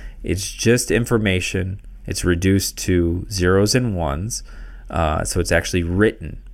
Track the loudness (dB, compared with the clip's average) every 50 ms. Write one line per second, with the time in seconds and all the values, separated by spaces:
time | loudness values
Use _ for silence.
0 | -12 -12 -14 -10 -4 -4 -4 -2 -4 -6 -8 0 2 4 4 4 2 0 0 0
1 | 2 2 0 2 2 2 2 0 0 -2 -2 -2 -4 -4 -6 -8 -12 -16 -18 -14
2 | -8 -8 -6 0 2 2 2 4 4 4 4 4 2 -2 -6 -4 0 2 2 4
3 | 4 2 0 -2 -4 -6 -2 0 4 4 6 6 4 4 2 2 2 0 0 -2
4 | -2 -2 -2 -2 -4 -6 -6 -8 -10 -12 -14 -14 -14 -16 -16 -16 -12 -6 -2 0
5 | 0 2 0 0 -2 -2 -2 -2 0 2 2 0 0 0 0 0 0 0 2 4
6 | 2 2 2 -2 -10 -12 -12 -12 -14 -16